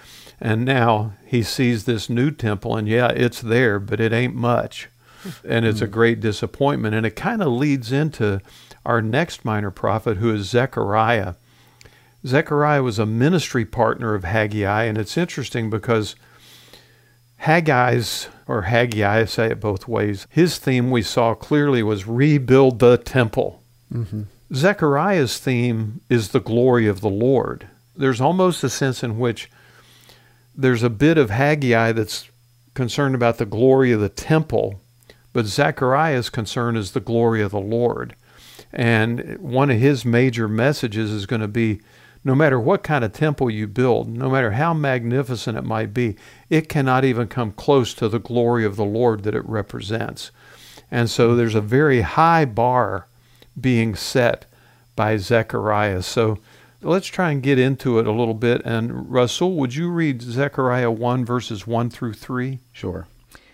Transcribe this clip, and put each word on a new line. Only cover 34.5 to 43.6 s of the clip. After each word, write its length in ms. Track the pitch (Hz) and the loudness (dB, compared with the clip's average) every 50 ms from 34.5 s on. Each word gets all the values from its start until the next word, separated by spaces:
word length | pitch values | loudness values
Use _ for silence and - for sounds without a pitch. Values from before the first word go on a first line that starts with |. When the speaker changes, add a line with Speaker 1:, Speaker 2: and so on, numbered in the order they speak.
| 117 110 110 104 98 - - _ _ _ _ - - _ _ _ | -2 -2 -2 -2 -6 -10 -16 _ _ _ _ -20 -20 _ _ _
Speaker 1:
but 140 | - 120 113 | -4 -2 -2
Zechariah's 840 | 101 - 143 143 156 - - 135 127 131 143 160 165 139 123 117 - | -2 0 0 0 0 0 0 0 0 2 2 2 0 0 -2 -4 -4
concern 460 | - 120 107 - - 131 117 120 117 | -6 -6 -6 -4 -4 -4 -2 -2 -2
is 160 | 113 101 92 | -2 -4 -4
the 80 | - 123 | -6 -6
glory 420 | 98 - 117 117 117 113 113 110 | -4 -2 0 2 2 2 2 0
of 100 | 104 98 | 0 -2
the 100 | 101 101 | -4 -4
Lord. 520 | 98 104 113 117 123 117 - - - 117 - - _ _ _ - - - - - - - - | -4 -2 -2 0 0 0 -2 -4 -8 -10 -12 -18 _ _ _ -20 -20 -20 -20 -20 -20 -12 -4
And 640 | - 120 117 113 110 110 117 120 127 - - - - | 0 2 2 4 4 2 0 -2 -4 -6 -10 -12 -12
one 320 | 185 135 120 131 139 143 | -8 -2 0 2 2 2
of 80 | 120 107 | 4 4
his 240 | 127 143 143 120 120 | 4 4 2 2 0
major 460 | 120 113 120 127 131 117 117 113 104 | 2 2 4 2 2 0 0 -2 -2
messages 640 | 110 110 120 143 147 - 139 113 101 110 110 104 | 0 0 0 0 0 -2 -4 -4 -4 -4 -4 -4
is 140 | 107 104 98 | -4 -6 -4
gonna 220 | - 127 110 107 | -4 -4 -4 -4
be, 320 | 104 104 120 113 110 104 - - _ - - - - _ - | -2 -2 0 0 0 -2 -4 -8 _ -20 -20 -20 -20 _ -6
no 140 | - 135 131 | -2 0 2
matter 240 | 139 156 143 131 123 | 4 4 4 2 2
what 240 | 110 151 202 196 - | 2 2 0 0 0
kind 220 | - 151 135 117 | -2 -2 0 0
of 80 | 101 - | -2 -2
temple 360 | - 151 156 143 - 135 120 | -2 -2 0 0 0 -2 -2
you 160 | 110 107 | -2 -4